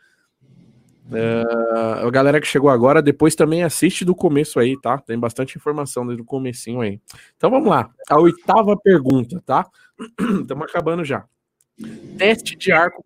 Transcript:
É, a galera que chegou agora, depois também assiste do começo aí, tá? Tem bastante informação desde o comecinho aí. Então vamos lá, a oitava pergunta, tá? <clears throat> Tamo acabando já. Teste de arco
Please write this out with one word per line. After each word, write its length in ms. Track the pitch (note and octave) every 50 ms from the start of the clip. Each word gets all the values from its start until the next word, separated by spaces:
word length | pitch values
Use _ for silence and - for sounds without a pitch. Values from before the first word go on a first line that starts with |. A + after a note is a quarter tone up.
| _ _ _ _ _ _ _ _ _ _ _ _ _ _ _ _ _ _ _ _ _ -
É, 320 | A#2 A2+ A2+ A2+ A#2 A#2 A2+ A2+ A#2 A#2 A#2 A2+ A2+ A2+ A2+ A2+ A2 - A2
a 40 | A#2+
galera 300 | B2 C3 C3+ C#3+ C#3+ D3+
que 60 | D3
chegou 220 | - - C#3+ C3 C#3+
agora, 320 | C3 A#2+ A#2 C3+ D3 D#3+
depois 340 | D3+ C#3+ C3+ - D3+ D#3+ -
também 280 | - E3 D3+ D#3+ E3+ F3
assiste 400 | D#3+ - - - F3 F#3+ - F#3+
do 100 | F3+ F3+
começo 460 | - - F3 D3 C#3+ D3+ - - C#3+
aí, 200 | A#2+ B2 C3+ C3+
tá? 180 | - A#2+ B2
Tem 200 | C#3+ - - A2+
bastante 400 | A#2 A#2+ A2+ - - C3 B2+ -
informação 480 | D#3 - D3+ D3 D3+ C#3+ C3+ - B2+ B2
desde 160 | A#2+ A#2+ A#2
o 40 | A#2
comecinho 560 | A#2 C#3 C3+ C3 B2+ A#2+ - - A2+ A#2+ B2
aí. 200 | A#2+ G#2 G2 G#2 _ - - - - _ _
Então 120 | _ - F#3
vamos 200 | B3 C4+ D#4 G#3+
lá, 200 | E3 C3+ A2+ - _ - - -
a 100 | C#3+ D3+
oitava 560 | E3+ F3 E3 - _ - F#3 A3 G#3+ G3+ G#3
pergunta, 640 | G3 - G3 F#3+ D#3+ B2+ C3 C#3 C3 A#2 - - F3 -
tá? 200 | - C3+ D#3 F#3 - _ _ _ _ _
<clears throat> 480 | - A#3 - _ - G3 B3 G3+ F3 C3
Tamo 200 | A#2+ C3+ C#3 D#3
acabando 400 | - - F3 E3 D#3+ E3 F3+ E3+
já. 180 | C#3 C3+ G2+ F#2+ _ _ _ _ _ _ _ _ _ _ - - - - - - - -
Teste 360 | - F#3 G#3 A3+ - - - -
de 160 | - - F#3 F3
arco 280 | D#3+ E3+ F3 - - -